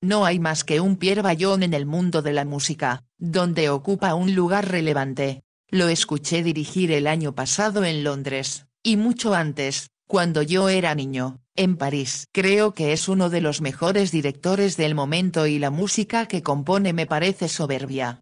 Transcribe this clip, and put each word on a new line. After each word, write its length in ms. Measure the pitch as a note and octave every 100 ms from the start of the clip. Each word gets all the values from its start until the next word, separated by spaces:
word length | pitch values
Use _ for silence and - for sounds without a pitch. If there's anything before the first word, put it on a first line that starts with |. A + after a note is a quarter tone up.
No 240 | F#3 G#3 F3+
hay 140 | F3
más 240 | D#3+ D#3
que 160 | - D#3
un 160 | F#3+ F#3+
Pierre 280 | F#3 G#3
Bayon 400 | G3 D#3+ F#3+ F#3+
en 100 | F3+
el 120 | D3+ C#3+
mundo 360 | E3 F3+ D#3+
de 120 | D3
la 120 | C#3+ C#3+
música, 580 | C#3+ C#3+ D3+ C3+ B2 - _
donde 520 | E3+ F3+ F3+ E3 D3+
ocupa 440 | C#3+ E3 G3 F#3+
un 220 | E3 F#3 F#3
lugar 340 | F3 G3+ G3
relevante. 760 | F3+ D#3 D3+ C3+ C3 C#3 C3+ - _ _
Lo 200 | F#3+ F3
escuché 540 | E3 - D3 D3 E3+
dirigir 480 | E3+ D#3 D3 F#3 F3
el 160 | D3+ C#3+
año 280 | D#3+ D3+ C3+
pasado 480 | C3+ - G#3+ G3+
en 200 | F3 D#3
Londres, 640 | D3 C#3 C#3 C3+ C3+ - - _
y 140 | A3+ G#3
mucho 360 | A3+ A#3+ A3+
antes, 560 | F3+ D#3 C#3+ C3+ C3+ - _ _
cuando 360 | F#3+ F3 D#3
yo 260 | D3+ F3+ F#3+
era 240 | F#3+ E3+
niño, 460 | D3+ C3+ C3 B2+ C3 _ -
en 220 | F#3 F3
París. 500 | C#3 C#3+ C3 - -
Creo 420 | G3 F#3+ G3+ G#3+
que 200 | G3+ D3+
es 160 | D#3+ -
uno 200 | F#3+ F3
de 120 | E3+
los 180 | D3+ D3
mejores 520 | D3 - E3+ G3+ F#3+
directores 680 | D#3+ C#3+ C#3 F3+ G3 G3 -
del 160 | D#3
momento 540 | D3+ D3 E3 F#3 E3 D3+
y 100 | D3
la 140 | C#3+
música 560 | D3 G3 - G#3 A#3 A3+
que 160 | F3+
compone 500 | D3+ C#3+ C#3+ G3 F#3+
me 140 | E3 D#3+
parece 420 | D3+ F#3 F#3+ E3
soberbia". 720 | - C#3+ C3 C3+ C3+ B2 A#2+